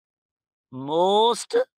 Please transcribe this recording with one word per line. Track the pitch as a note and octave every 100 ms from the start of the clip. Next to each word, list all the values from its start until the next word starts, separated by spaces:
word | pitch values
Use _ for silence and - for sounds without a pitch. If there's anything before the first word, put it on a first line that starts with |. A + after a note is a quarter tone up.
| _ _ _ _ _ _ _
most | B2+ C#3 E3 F#3 G#3 A#3 A3 - A#4 C5